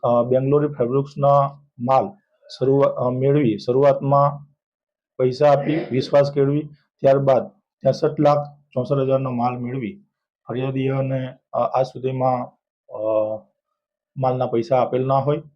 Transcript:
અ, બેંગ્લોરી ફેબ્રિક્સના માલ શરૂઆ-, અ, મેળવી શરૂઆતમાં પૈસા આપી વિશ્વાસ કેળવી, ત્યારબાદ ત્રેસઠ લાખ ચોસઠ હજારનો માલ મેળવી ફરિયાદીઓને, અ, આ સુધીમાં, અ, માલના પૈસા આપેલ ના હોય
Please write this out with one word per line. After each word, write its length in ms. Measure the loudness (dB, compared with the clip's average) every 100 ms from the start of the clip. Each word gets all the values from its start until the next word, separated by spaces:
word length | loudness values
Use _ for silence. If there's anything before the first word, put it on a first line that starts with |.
અ, 200 | 2 0
બેંગ્લોરી 440 | 2 2 2 2 0
ફેબ્રિક્સના 920 | -2 -2 0 -2 -2 2 4 2 -4 _ -10
માલ 300 | 0 2 2 -6 _ _ _ -4
શરૂઆ-, 320 | 2 4 2
અ, 180 | 2 -2
મેળવી 480 | 0 2 2 2 -2
શરૂઆતમાં 880 | -2 2 4 2 2 2 2 -2 -16 _ _ _ _ _ _ _
પૈસા 340 | -2 2 4
આપી 260 | 4 2 -4 -2
વિશ્વાસ 400 | -4 2 2 2
કેળવી, 380 | 2 0 0 -4 -14 _ _
ત્યારબાદ 480 | 2 2 4 0 0
ત્રેસઠ 720 | _ _ _ -2 0 -2 2
લાખ 400 | 2 2 -2 -14 _
ચોસઠ 200 | -8 -4
હજારનો 380 | -2 0 0 -2
માલ 220 | -2 -2
મેળવી 500 | -4 -6 -6 -8 -10 _ _ _ _ _
ફરિયાદીઓને, 920 | -6 -4 -4 -2 -2 -2 -4 -8 -14 _
અ, 40 | -4
આ 260 | -2 0
સુધીમાં, 640 | -2 -4 -6 -2 -2 -2 -6 _ _ _ _
અ, 80 | -8 -2 0 -2 -6 _ _ _ _ _ _ _ -4
માલના 280 | -2 -2 -2
પૈસા 360 | -2 0 0
આપેલ 260 | 0 -2 0
ના 80 | 0
હોય 280 | 0 -4 -6